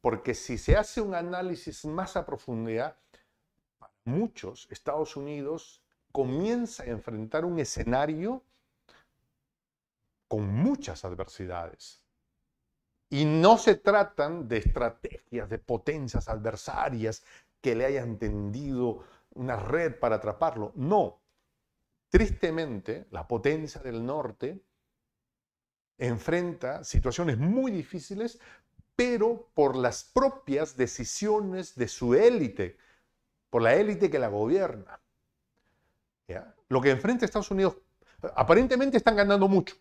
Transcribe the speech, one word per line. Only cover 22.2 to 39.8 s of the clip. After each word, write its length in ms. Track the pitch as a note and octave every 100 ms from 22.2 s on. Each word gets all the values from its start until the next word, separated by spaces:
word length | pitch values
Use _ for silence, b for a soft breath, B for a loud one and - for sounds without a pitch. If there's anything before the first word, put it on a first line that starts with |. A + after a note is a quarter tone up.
| G#3+ - F3 D#3+ D#3 G#2 G2+ C#3 -
la 180 | - F#2
potencia 540 | A#2 C#3 D#3 D#3 -
del 240 | C3+ A#2
norte 560 | A#2+ D3+ B2 G2+ C3 F#3+ _ _ _ _ _ _ _ _ _ _ _ _ _ _
enfrenta 840 | B2 A#2 - E3+ F3 D#3+ B2+ D3+
situaciones 560 | - - C3 A#2+ E3+ A#2
muy 320 | D#3 B3 C4
difíciles, 680 | F#3+ C3+ F3+ - G3+ A#3 - B B _ _ _
pero 540 | - B3 A#3 A3+ A#3 -
por 220 | - C#3
las 300 | B2+ B2 -
propias 720 | - B3+ C4+ - - C#3 D3+ B2+
decisiones 1000 | A#2+ - A#2 - G#3 G#3+ G3 F#3 E3+
de 140 | - A2+
su 260 | - A#2+
élite, 640 | C3+ A#3 A#3+ B2+ - F2+ - b b b _ _ _ _
por 120 | A#2+
la 140 | A2+
élite 340 | D3+ G#3+ F#3 F#3
que 80 | C#3+
la 120 | A#2+
gobierna. 720 | G2+ A2 F#3 F3 A2 F#2+ - _ _ _ _ _ _ _ _ _ _ _ _ -
¿Ya? 260 | F2 - _ _
Lo 100 | B2+
que 120 | C#3
enfrenta 340 | C3 G3 B3
Estados 260 | G3 G#3 G3
Unidos, 240 | F#3+ F#3+ - _ _ b b -
aparentemente 600 | - A#2+ F#3 B3+ B3+ C#4
están 220 | B3 - G#3
ganando 320 | G3+ G3+ G3
mucho. 260 | F#3+ E3+ -